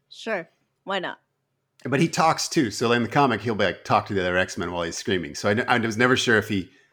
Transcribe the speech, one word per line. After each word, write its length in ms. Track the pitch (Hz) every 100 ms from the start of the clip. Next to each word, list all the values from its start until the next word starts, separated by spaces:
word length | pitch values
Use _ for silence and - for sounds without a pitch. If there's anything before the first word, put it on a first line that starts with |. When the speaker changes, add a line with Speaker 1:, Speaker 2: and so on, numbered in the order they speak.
| _
Speaker 1:
Sure. 380 | - 226 226 165 _ _ _
Why 140 | - 190
not? 200 | 160 - _ _ _ _ _ _
Speaker 2:
But 160 | 123 135
he 80 | 165
talks 400 | - 160 151 -
too. 240 | 175 117
So 180 | - 117
in 120 | 120
the 40 | 110
comic, 320 | 151 127 110
he'll 140 | 117
be 100 | 107
like, 200 | 95 85
talk 220 | - 110 98
to 80 |
the 60 | 101
other 160 | 90 90
X-Men 360 | 92 - 87
while 100 | 87
he's 140 | 85 -
screaming. 380 | - 92 73 73
So 120 | 107
I, 260 | 110 120 120
I 20 |
was 180 | 113 107
never 200 | 123 127
sure 200 | 123 110
if 100 | 107
he 200 | 101 87 _ _